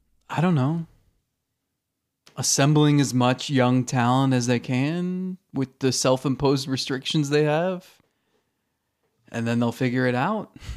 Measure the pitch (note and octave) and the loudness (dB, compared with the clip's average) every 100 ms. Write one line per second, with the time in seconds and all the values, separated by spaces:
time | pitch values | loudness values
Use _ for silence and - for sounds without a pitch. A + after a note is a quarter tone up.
0 | _ _ - - F3+ D#3 C3 E3+ D#3+ _ | _ _ -8 -2 2 2 0 -2 -6 _
1 | _ _ _ _ _ _ _ _ _ _ | _ _ _ _ _ _ _ _ _ _
2 | _ _ _ - - - C#3 D3+ D3+ D3 | _ _ _ -8 -2 2 4 6 4 4
3 | B2+ B2 B2 C3 - C3+ B2 B2+ B2 C3 | 2 2 2 0 -2 2 2 2 0 0
4 | A#2+ C3 C3+ B2+ A#2+ A#2+ - B2+ C#3+ F3 | 2 2 2 2 0 -2 -2 -2 -2 -4
5 | F3+ F3+ F#3 F#3 _ C#3 C3 _ C3 B2 | -6 -6 -8 -10 _ -6 -6 _ -2 0
6 | C3+ B2+ D3 C3 C#3+ C#3 C#3 C3 - C3+ | 0 0 0 0 0 0 -2 -6 -4 -6
7 | - D#3+ C#3 D3 D3+ D3+ F3+ F3+ - _ | -2 -2 0 2 2 0 -2 -6 -12 _
8 | _ _ _ _ _ _ _ _ _ _ | _ _ _ _ _ _ _ _ _ _
9 | _ _ _ A#2 A#2 A#2 A#2+ A#2 B2+ B2+ | _ _ _ -6 -2 0 0 0 -2 0
10 | B2+ B2 D#3+ A3 - - - | 0 0 -2 -4 -8 -16 -14